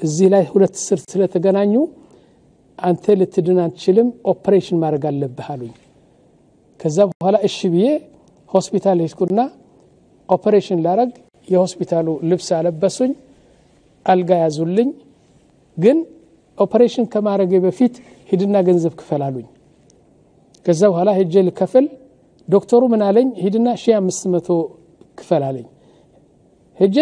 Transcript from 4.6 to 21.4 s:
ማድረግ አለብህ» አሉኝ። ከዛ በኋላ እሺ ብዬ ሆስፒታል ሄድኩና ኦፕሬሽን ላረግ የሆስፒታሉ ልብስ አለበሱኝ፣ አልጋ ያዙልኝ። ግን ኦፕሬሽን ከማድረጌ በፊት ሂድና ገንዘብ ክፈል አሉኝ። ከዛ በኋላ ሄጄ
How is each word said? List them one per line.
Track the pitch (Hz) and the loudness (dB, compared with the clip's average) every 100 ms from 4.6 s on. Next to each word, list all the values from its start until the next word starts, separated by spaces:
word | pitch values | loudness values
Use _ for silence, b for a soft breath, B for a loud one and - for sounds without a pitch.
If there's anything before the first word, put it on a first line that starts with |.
| 185 170 | 0 -2
ማድረግ | 160 151 147 | -2 -2 -4
አለብህ» | 143 139 127 127 | -4 -6 -10 -14
አሉኝ። | 139 117 - _ _ _ _ _ _ _ _ _ - | -12 -14 -18 _ _ _ _ _ _ _ _ _ -10
ከዛ | 160 156 196 | -4 0 0
በኋላ | - 180 208 | 0 -2 0
እሺ | 202 - 190 | -2 -4 -2
ብዬ | 170 233 302 - _ _ _ _ | 0 0 -2 -6 _ _ _ _
ሆስፒታል | 190 - 208 196 180 | -4 -2 -2 0 0
ሄድኩና | 160 - 180 202 269 - _ _ _ _ _ _ - | -2 -4 -2 -2 -2 -8 _ _ _ _ _ _ -2
ኦፕሬሽን | 180 214 202 180 175 | -2 2 2 2 -2
ላረግ | 165 190 247 - _ _ - | 0 0 -2 -6 _ _ -2
የሆስፒታሉ | 180 185 - 180 165 160 156 | 0 0 -4 -4 -2 -2 -4
ልብስ | 165 175 - | -2 -2 -2
አለበሱኝ፣ | 170 170 160 190 - 254 277 _ b b b b b _ _ - | -2 -2 -2 -4 -2 -4 -4 _ b b b b b _ _ 0
አልጋ | 185 175 175 | 0 2 0
ያዙልኝ። | 160 151 165 190 254 - - _ _ _ _ _ _ - | 0 -2 -2 -2 -2 -4 -16 _ _ _ _ _ _ 0
ግን | 196 311 320 - _ _ _ - | 2 2 -2 -12 _ _ _ -4
ኦፕሬሽን | 196 220 240 254 226 | 0 2 2 0 -4
ከማድረጌ | 214 208 196 185 190 | -2 -2 -2 0 2
በፊት | 185 180 247 - b b - | 0 0 -2 -2 b b -4
ሂድና | 185 196 202 | -2 0 2
ገንዘብ | 180 175 165 | 2 2 0
ክፈል | - - 147 | -6 -6 -4
አሉኝ። | 139 131 113 _ _ _ _ _ _ _ _ _ _ _ - | -4 -6 -12 _ _ _ _ _ _ _ _ _ _ _ -2
ከዛ | 160 208 | 2 2
በኋላ | 170 190 | 2 0
ሄጄ | 190 180 190 | 0 2 2